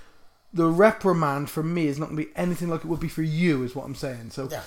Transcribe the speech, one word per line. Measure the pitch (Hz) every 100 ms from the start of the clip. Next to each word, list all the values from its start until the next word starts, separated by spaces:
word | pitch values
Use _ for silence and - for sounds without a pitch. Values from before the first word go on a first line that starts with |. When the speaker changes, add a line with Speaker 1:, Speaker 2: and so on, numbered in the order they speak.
| - - - _ _
Speaker 1:
The | 160 165
reprimand | 170 214 214 190 170 147 139 147
for | 160
me | 160 175 151
is | 139
not | 156
gonna | 151
be | 156 -
anything | 180 165 170
like | 160
it | 160
would | 160
be | 165
for | -
you, | 160 156 175 139
is | 123 139
what | 139
I'm |
saying. | 127 143 120 113
So | 139 135
Speaker 2:
Yeah. | 143